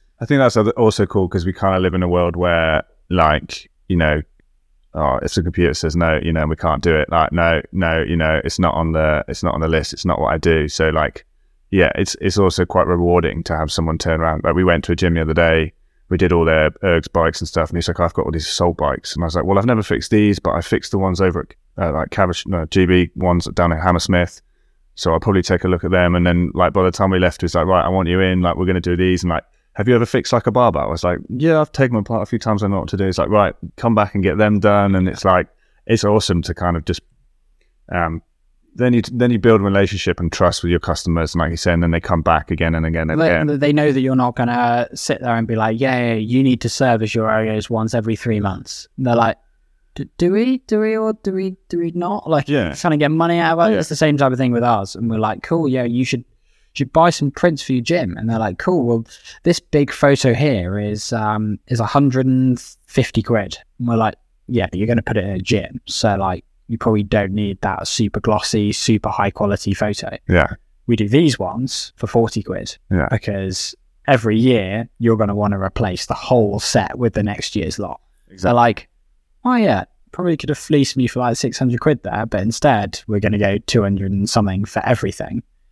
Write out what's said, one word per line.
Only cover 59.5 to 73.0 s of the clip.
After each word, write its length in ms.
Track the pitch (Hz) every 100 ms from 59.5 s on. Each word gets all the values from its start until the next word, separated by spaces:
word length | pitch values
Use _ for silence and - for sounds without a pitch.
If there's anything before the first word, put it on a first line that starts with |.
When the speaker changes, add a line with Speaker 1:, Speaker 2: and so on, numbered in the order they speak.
| 170
Speaker 2:
big 280 | - 151 143
photo 440 | - 143 139 131
here 440 | 117 147 110 90 101
is, 360 | 104 104 -
um, 460 | 113 107 107 107 104 -
is 120 | 120
a 60 | 107
hundred 400 | 143 143 127 131
and 340 | 131 131 123 - - _
fifty 340 | - - 117
quid." 340 | - 113 95 - - -
And 80 | 120
we're 80 | 117
like, 200 | 110 - _ _ -
"Yeah, 200 | 120 95
but 100 | 90
you're 80 | 110
gonna 140 | 117
put 140 | - 110
it 80 |
in 60 | 95
a 100 | 92
gym. 400 | 92 107 - 135 -
So, 280 | - 110 98
like, 260 | 95 90 - _ -
you 120 | 113
probably 240 | 117 107
don't 280 | 101 107 98
need 300 | 104 104 95
that 260 | 101 92 -
super 320 | - 104 104
glossy, 540 | - 104 - 110 104
super 360 | - - 107 110
high 200 | - 101
quality 420 | - 104 101 - 95
photo." 420 | 104 104 - - -
Speaker 1:
Yeah. 200 | 90 - - _ _ -
Speaker 2:
We 80 | 113
do 120 | 104
these 300 | 135 165 120
ones 560 | 90 104 131 - - -
for 120 | -
forty 340 | 117 113 110
quid 340 | - 92 - - -
Speaker 1:
Yeah. 180 | 92